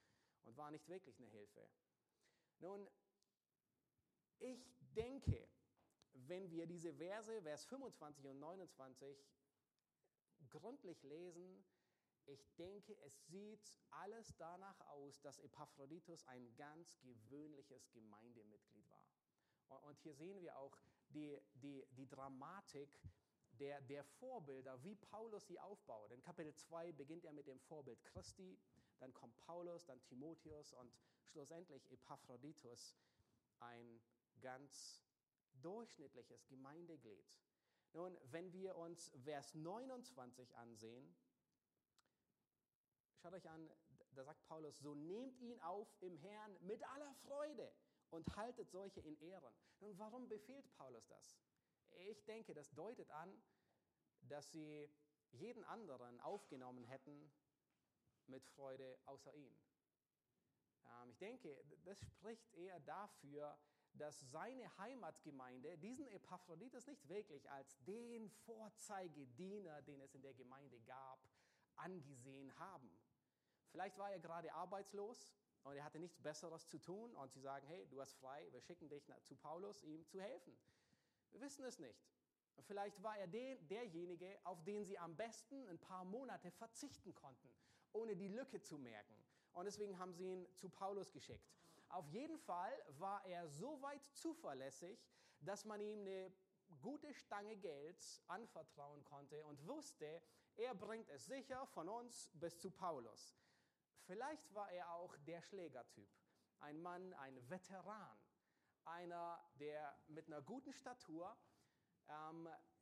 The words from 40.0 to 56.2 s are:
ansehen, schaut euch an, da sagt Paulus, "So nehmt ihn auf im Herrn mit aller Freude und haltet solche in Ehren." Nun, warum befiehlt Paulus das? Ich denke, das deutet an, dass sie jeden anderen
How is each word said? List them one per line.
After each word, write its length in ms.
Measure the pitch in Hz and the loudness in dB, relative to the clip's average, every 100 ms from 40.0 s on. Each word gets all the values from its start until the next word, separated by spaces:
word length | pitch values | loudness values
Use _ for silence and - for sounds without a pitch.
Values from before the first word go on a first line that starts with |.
| 247 - 123 123 123 120 | -2 -6 -6 -6 -8 -6
ansehen, 580 | 117 110 110 120 151 175 - _ _ _ _ _ _ - - _ _ _ _ _ _ _ _ _ _ - | -6 -4 -4 -4 -8 -12 -20 _ _ _ _ _ _ -20 -20 _ _ _ _ _ _ _ _ _ _ -10
schaut 160 | 175 | -4
euch 140 | 180 165 | -2 -2
an, 200 | 160 156 - - 135 - | -2 -4 -6 -16 -18 -8
da 120 | 131 | -6
sagt 180 | 135 - | -4 -6
Paulus, 340 | - 160 151 - | -4 0 0 0
"So 160 | 143 | 0
nehmt 440 | 147 160 208 269 254 | 2 4 4 2 0
ihn 220 | 240 233 | -2 2
auf 340 | 170 202 214 - | 2 2 2 -2
im 160 | 180 160 | -2 -2
Herrn 400 | 180 208 214 180 | -2 -4 -4 -2
mit 200 | 175 226 | 2 2
aller 300 | 262 269 294 262 | 2 0 -2 -4
Freude 540 | - 277 302 240 131 - - - _ | 0 4 4 4 -2 -4 -18 -20 _
und 260 | 165 160 | 0 2
haltet 360 | - 233 240 175 | 4 4 2 0
solche 300 | 180 196 - | 0 -2 -2
in 160 | 156 151 | -4 -4
Ehren." 340 | 160 185 131 117 - - | -4 -6 -8 -10 -18 -8
Nun, 180 | 202 190 | -4 -2
warum 280 | 214 247 233 | -2 0 0
befiehlt 460 | 214 226 277 269 | 0 -2 -8 -10
Paulus 340 | - 135 117 - | -8 -6 -6 -8
das? 320 | 101 - - _ _ _ _ - - 190 | -12 -12 -16 _ _ _ _ -14 -4 -2
Ich 160 | 208 | -2
denke, 300 | - 220 214 | 0 0 0
das 180 | 147 139 | -4 -4
deutet 380 | 135 190 247 170 | 0 0 0 -2
an, 320 | 151 175 214 - _ _ _ _ _ _ _ | -2 -2 -4 -10 _ _ _ _ _ _ _
dass 280 | 123 143 143 | -2 0 0
sie 400 | 165 151 151 147 151 - _ _ | 0 0 0 -2 -6 -20 _ _
jeden 300 | 120 208 247 | -2 0 0
anderen 540 | 156 196 196 123 120 120 | 0 0 0 -2 -4 -2